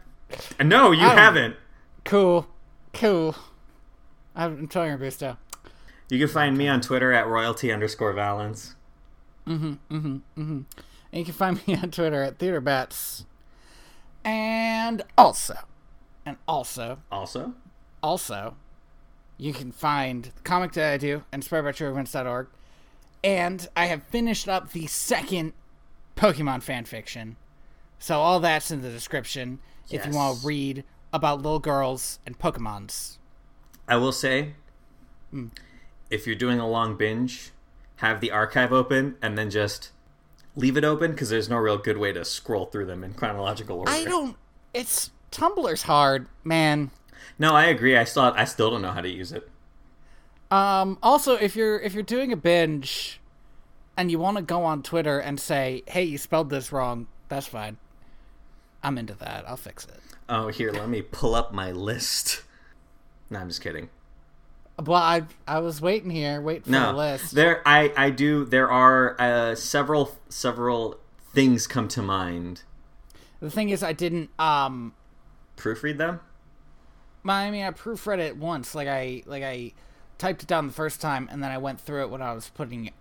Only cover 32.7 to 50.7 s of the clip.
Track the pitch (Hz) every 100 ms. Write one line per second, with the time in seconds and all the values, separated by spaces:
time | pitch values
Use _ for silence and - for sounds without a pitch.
32.7 | 101 101 - - - - - - - -
33.7 | - - 120 131 127 135 131 147 - -
34.7 | - - - - - - 139 117 - -
35.7 | - - - - 107 117 104 123 120 113
36.7 | 117 113 101 107 110 127 - - - -
37.7 | - - - 113 107 113 107 107 131 123
38.7 | 131 127 135 143 147 110 104 107 104 104
39.7 | - - _ _ _ _ - - - 127
40.7 | 139 151 151 165 151 113 110 104 117 107
41.7 | 101 110 104 101 87 82 - - 104 90
42.7 | 104 92 90 92 - 110 101 98 104 104
43.7 | 87 254 311 330 359 269 - - - _
44.7 | 247 254 - - - - - 330 392 226
45.7 | 156 - 147 139 135 - - 160 165 156
46.7 | 147 139 - _ - - - 156 151 165
47.7 | 123 127 123 113 147 127 107 113 - 113
48.7 | 117 92 90 92 90 90 - - - -
49.7 | - - - - - - - - 196 196